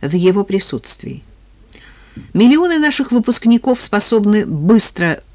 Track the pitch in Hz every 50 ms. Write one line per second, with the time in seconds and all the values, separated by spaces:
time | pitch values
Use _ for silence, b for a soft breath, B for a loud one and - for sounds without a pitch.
0 | - 147 165 180 175 185 185 202 202 - 196 196 - - - 113 - - - -
1 | - - - 139 - - - _ _ _ _ _ - B B B B B B B
2 | B B B B B B B 180 220 247 285 311 359 349 339 311 302 302 277 -
3 | 269 - 240 247 220 - 233 - - 226 233 233 - 254 254 240 - - - 208
4 | 202 - 233 220 208 208 208 214 202 - 156 147 151 180 233 214 - - - -
5 | 175 165 156 - - _